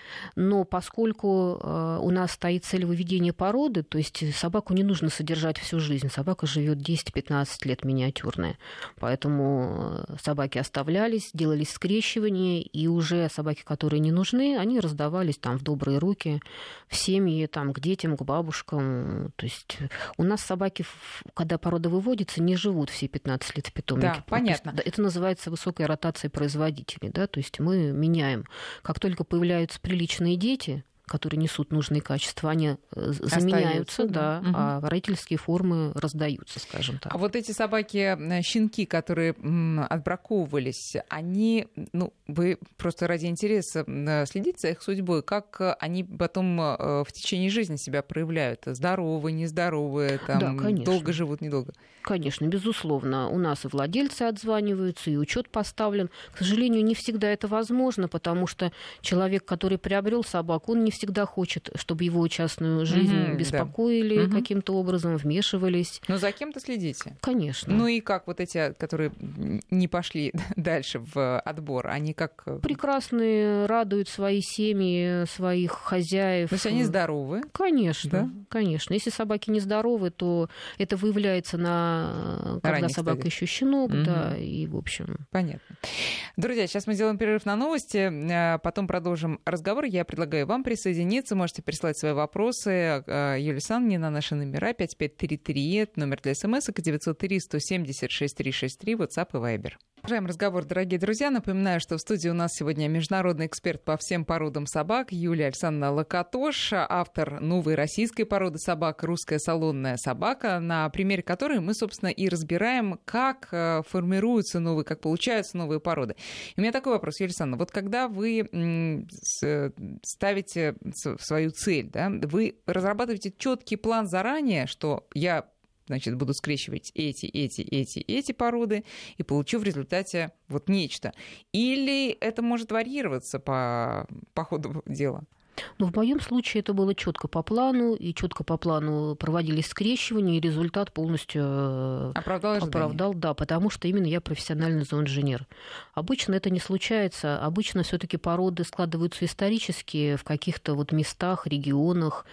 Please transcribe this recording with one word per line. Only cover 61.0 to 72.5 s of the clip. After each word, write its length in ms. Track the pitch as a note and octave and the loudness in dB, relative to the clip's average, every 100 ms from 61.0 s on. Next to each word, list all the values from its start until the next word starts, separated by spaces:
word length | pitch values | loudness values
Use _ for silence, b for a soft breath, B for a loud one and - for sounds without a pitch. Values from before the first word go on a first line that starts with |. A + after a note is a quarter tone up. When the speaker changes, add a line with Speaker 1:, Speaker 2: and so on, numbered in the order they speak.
| G3+ G3 G3 | -2 0 -2
Speaker 1:
хочет, 420 | - F3+ D#3+ - | 0 -2 -2 -6
чтобы 300 | - - E3 | -8 -4 0
его 220 | F3 E3+ E3+ | 2 4 2
частную 580 | - E3 - D#3+ D#3+ D#3+ | 2 -2 0 0 2 4
жизнь 260 | F3+ G3 | 4 6
Speaker 2:
Мгм, 120 | D#3+ D#3 | 4 2
да. 20 | |
Speaker 1:
беспокоили 920 | D3+ D#3+ C#3+ C3+ - A#3 A#3 G#3+ G#3+ G3+ | 2 0 0 -2 0 2 4 4 4 4
Speaker 2:
Мгм. 60 | |
Speaker 1:
каким-то 420 | G#3 A#3+ G3 F#3+ F#3+ | 4 2 0 0 0
образом, 400 | F#3 F3+ E3+ D#3+ | 2 2 2 0
вмешивались. 840 | D3 E3 G3+ F#3+ F#3 F3 F3 - - | 2 2 2 2 2 2 0 -4 -2
Speaker 2:
Но 80 | F#3+ | 0
за 140 | G3+ | 0
кем-то 280 | G3+ D4 C#4+ | -2 -6 -8
следите? 560 | - A#3 E3 B2+ - C#3 | -6 -4 -2 -4 -10 -6
Speaker 1:
Конечно. 540 | - B3+ D3 C3 - | 0 2 0 -2 2
Speaker 2:
Ну 120 | G#3 A#3 | 4 4
и 120 | A#3 | 2
как 280 | A3 F#3 - | 0 -2 -2
вот 120 | E3+ | -6
эти, 320 | F3+ E3+ D3 D3 | -4 0 -2 -2
которые, 320 | D#3+ D#3+ D#3 - | -4 0 -2 -4
м, 400 | - D3 C#2+ F#2+ - | -10 -6 -4 -4 0
не 180 | F#3 F3+ | 2 2
пошли 440 | F3 E3+ D#3+ D3 | 0 -4 -4 -2
<laughs> 240 | E3 F3+ - | -2 -4 -2
дальше 440 | E3 D#3+ C3 B2+ A#2+ | 0 0 -2 -6 -6
в 280 | C#3+ C3 B2+ | 0 0 0
отбор, 480 | - D3+ D3 B2+ - | -2 -6 -4 -4 -2
они 260 | C#3 D3+ | -2 -2
как, 300 | D#3 D#3+ - | -2 -4 -4
э, 140 | - | -8